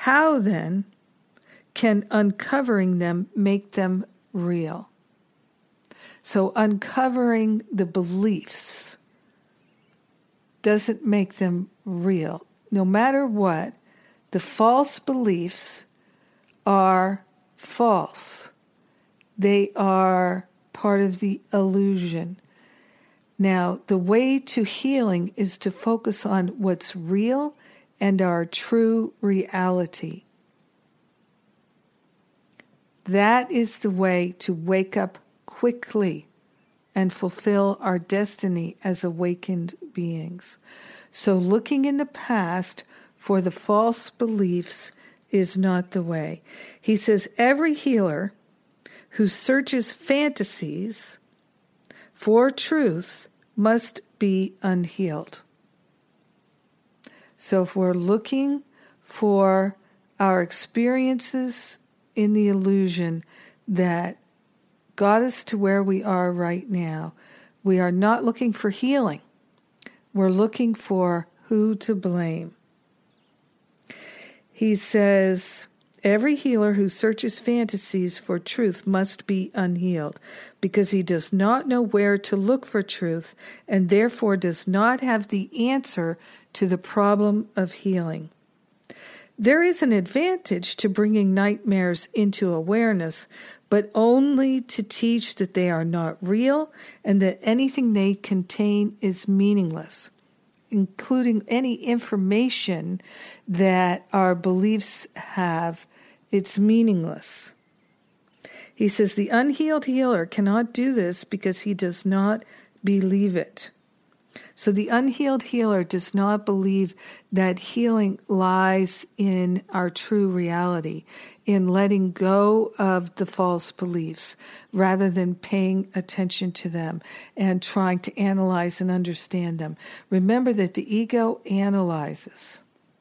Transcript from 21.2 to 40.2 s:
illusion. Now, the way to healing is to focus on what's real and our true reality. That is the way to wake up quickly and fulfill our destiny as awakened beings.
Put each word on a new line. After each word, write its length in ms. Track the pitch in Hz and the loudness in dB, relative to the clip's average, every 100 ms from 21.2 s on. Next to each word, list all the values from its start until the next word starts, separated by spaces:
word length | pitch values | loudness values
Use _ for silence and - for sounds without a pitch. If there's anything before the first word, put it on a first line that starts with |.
| 196 196 - | -4 -4 -2
illusion. 880 | 202 190 196 196 190 175 165 170 190 _ _ _ _ _ _ _ _ _ - | 0 2 2 2 0 -2 -4 -8 -12 _ _ _ _ _ _ _ _ _ 0
Now, 420 | 196 185 180 196 - | 2 2 0 -2 -2
the 100 | 190 | 0
way 400 | 180 220 262 269 | 2 2 4 0
to 260 | 269 247 | -2 -2
healing 720 | 202 - 269 269 220 175 175 - | -2 -2 0 2 2 0 -2 -2
is 220 | 196 - | -4 -2
to 140 | 196 | -6
focus 560 | - 226 226 226 202 208 | -4 -2 -2 -2 -4 0
on 220 | 190 180 247 | 0 0 -2
what's 360 | 190 175 - 185 | -2 -2 -4 -6
real 600 | 165 196 226 269 294 - - - _ - | -2 0 0 -2 -4 -8 -20 -20 _ -2
and 220 | 196 190 | 0 2
our 240 | 185 170 170 | 2 0 -2
true 680 | - - 233 226 226 220 - | -6 -2 2 2 2 -2 -4
reality. 1040 | 202 190 175 190 185 180 165 - 160 170 _ _ _ _ _ _ _ _ _ _ _ _ _ _ _ _ _ _ _ _ _ _ _ - - _ _ _ - | 0 0 0 -2 0 0 -2 -6 -10 -12 _ _ _ _ _ _ _ _ _ _ _ _ _ _ _ _ _ _ _ _ _ _ _ -20 -20 _ _ _ -2
That 440 | 196 208 247 247 | 2 4 4 2
is 300 | 262 220 - | 0 0 -2
the 100 | 208 | -2
way 460 | 185 190 180 175 180 | 0 0 0 -2 -4
to 140 | - | -6
wake 420 | 170 165 190 190 202 | -4 0 0 0 -2
up 220 | 190 - _ _ - | -4 -8 _ _ -20
quickly 800 | - 240 240 - 214 190 147 - _ _ _ _ _ _ | -2 -2 -2 -4 -2 -2 -4 -12 _ _ _ _ _ _
and 180 | 196 185 | -2 -2
fulfill 640 | - 185 - 208 202 196 202 | -2 -6 -4 0 2 2 0
our 180 | 202 180 | -2 -2
destiny 800 | 170 196 208 - 190 170 165 - | -2 -2 -2 -2 -4 -4 -6 -8
as 200 | 196 175 | -6 -4
awakened 720 | 180 165 175 180 - 175 170 - 320 | -4 -2 -4 -4 -6 -6 -6 -12 -14
beings. 640 | 185 170 165 | -8 -6 -6